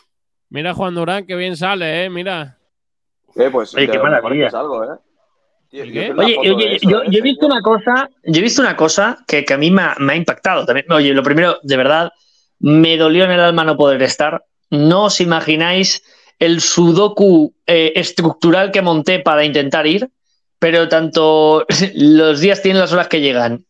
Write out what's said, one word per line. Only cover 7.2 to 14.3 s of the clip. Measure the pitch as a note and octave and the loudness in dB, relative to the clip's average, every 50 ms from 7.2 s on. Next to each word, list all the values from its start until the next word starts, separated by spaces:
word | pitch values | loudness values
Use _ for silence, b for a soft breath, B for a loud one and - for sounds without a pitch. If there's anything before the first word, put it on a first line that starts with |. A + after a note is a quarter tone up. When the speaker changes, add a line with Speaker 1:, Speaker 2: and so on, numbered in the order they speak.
Speaker 3:
visto | A3+ C4+ C4+ C#4 D4+ | 0 0 0 0 0
Speaker 2:
Señor. | D4 C#4 | 0 0
Speaker 3:
una | A#3 | 0
cosa, | G3 A3 A3 G#3 - A#3+ B3 C4 C4+ C4+ _ _ _ | 0 0 0 0 0 -2 -2 -2 -2 -6 _ _ _
yo | F3 E3 D#3+ | -2 0 0
he | G3 | 0
visto | A#3 A#3 - | 0 0 0
una | C4 G#3+ F3 | 0 0 0
cosa | - D#3+ D#3 - - G3 A3 B3+ - _ | 0 0 0 0 0 -2 -2 -4 -6 _
que, | - - D3 C#3 | -4 -4 -2 -2
que | - C#3 | -2 -2
a | C3+ | 0
mí | D3 E3 | 2 2
me | F#3 F#3+ F3+ | 2 2 2
ha, | D#3 - - | 0 -2 -4
me | C#3 C#3 C#3+ | -4 -2 -2
ha | E3 | -2
impactado | E3+ - C3 - - F#3+ F3+ D#3 B2 | -4 -4 -6 -4 -4 -4 -2 -2 -2
también. | - A#2+ C3+ C3+ - | -2 -2 -2 -2 0
Oye, | E3+ D3+ C#3+ C#3 C#3 | 0 0 2 2 0
lo | C3+ C3 | 0 0
primero, | C#3+ C#3+ D#3 F3 F3 D#3 - - | 0 0 2 2 0 0 -2 -4
de | C#3 C3+ C3 | -2 -2 0
verdad, | B2+ C3+ D3+ D#3+ E3+ - - _ _ _ _ _ _ _ _ _ | 0 2 0 0 -2 -4 -8 _ _ _ _ _ _ _ _ _
me | - C#3 D3+ D#3+ D#3+ E3 E3 D#3+ | 0 2 4 4 4 4 2 2
dolió | D#3+ D#3 D#3 F3+ F#3 | 2 2 2 2 2
en | F#3 | 2
el | F3+ F3 | 2 2
alma | E3+ E3+ E3+ E3 D#3+ | 2 2 2 0 0
no | D#3+ D3+ C#3 | -2 0 2
poder | D3 C#3 C3+ C3 C3 | 2 2 2 2 0
estar. | B2+ - - D3 D3+ | -2 -2 -2 -4 -4